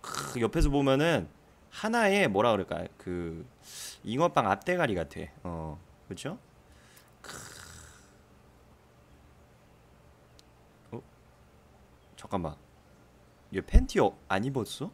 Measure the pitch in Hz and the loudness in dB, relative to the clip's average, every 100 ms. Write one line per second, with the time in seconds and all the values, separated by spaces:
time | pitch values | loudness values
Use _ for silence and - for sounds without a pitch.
0 | - - - 123 110 165 151 143 139 135 | -8 -8 -8 -2 0 4 4 4 4 4
1 | 165 139 76 - _ _ - - 220 233 | 4 2 -2 -14 _ _ -20 -6 -2 2
2 | 208 202 160 95 117 104 90 82 90 - | 4 4 4 4 4 2 0 -6 -8 -12
3 | - 87 85 82 - - - - - - | -8 -6 -6 -8 -14 -20 -20 -16 -16 -14
4 | - 123 170 160 107 98 - 180 147 90 | -6 0 2 2 2 0 0 0 0 0
5 | 80 - 76 - 87 82 80 76 - - | -4 -8 -14 -12 -10 -8 -8 -12 -18 -20
6 | - 92 139 226 - - - - - - | -16 -12 -10 -12 -18 -20 -20 -20 -20 -20
7 | - - - - - - - - - - | -20 -20 -18 -18 -18 -18 -20 -20 -20 -20
8 | - - _ - - - - - _ _ | -20 -20 _ -20 -20 -20 -20 -20 _ _
9 | _ - - - - - - - - - | _ -20 -20 -20 -20 -20 -20 -20 -20 -20
10 | - - - - _ _ - _ - 113 | -20 -20 -20 -20 _ _ -20 _ -14 -14
11 | - - - - - - - - - - | -14 -20 -20 -20 -20 -20 -20 -20 -20 -20
12 | - - - 98 82 76 - - - - | -20 -20 -6 -4 -4 -8 -20 -20 -20 -20
13 | - _ - _ - - - - 262 202 | -20 _ -20 _ -6 -6 6 4 6 2
14 | 110 - - 95 123 131 101 - 185 | 2 0 -4 -2 0 -2 -4 -6 -12